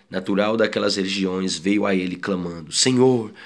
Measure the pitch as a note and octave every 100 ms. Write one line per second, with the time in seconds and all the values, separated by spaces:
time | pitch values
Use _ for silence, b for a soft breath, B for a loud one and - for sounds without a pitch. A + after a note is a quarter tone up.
0 | b F#2 F#2+ G2 G#2 A2+ G#2+ G#2+ G2+ G2
1 | F#2+ G2 F#2+ F#2 F#2+ D#2+ F2+ G2+ G2+ F#2+
2 | F2+ F2+ G2+ F#2 F2 E2+ D#2 - C3 B2+
3 | C3 B2+ C#3 -